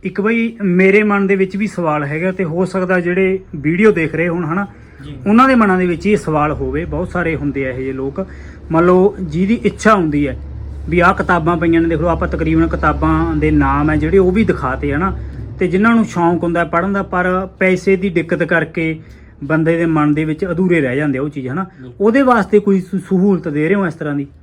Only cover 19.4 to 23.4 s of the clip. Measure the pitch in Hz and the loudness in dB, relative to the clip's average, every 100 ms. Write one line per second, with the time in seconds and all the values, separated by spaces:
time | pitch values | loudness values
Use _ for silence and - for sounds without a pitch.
19.4 | 143 156 160 165 165 156 151 147 156 151 | -2 0 2 2 2 2 2 0 -2 -4
20.4 | 190 170 185 170 135 131 151 131 147 147 | -4 0 2 2 0 0 -2 -2 -4 -6
21.4 | 127 160 185 - 127 - 202 240 262 233 | -6 -6 -8 -12 -20 0 2 4 4 2
22.4 | 190 208 202 196 185 190 180 185 196 185 | 4 2 4 0 0 -8 -2 2 2 2